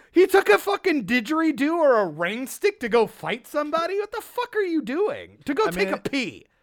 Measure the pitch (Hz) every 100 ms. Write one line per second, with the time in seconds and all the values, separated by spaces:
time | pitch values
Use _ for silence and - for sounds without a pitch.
0 | - 330 381 392 392 403 - 403 381 302
1 | 175 247 208 311 320 247 285 339 294 233
2 | 185 151 175 226 262 - 403 403 233 233
3 | 220 - 160 226 - 294 302 320 339 392
4 | 415 466 - - 480 427 381 320 214 294
5 | 415 107 90 - - 294 440 175 190 196
6 | - 277 208 101 - _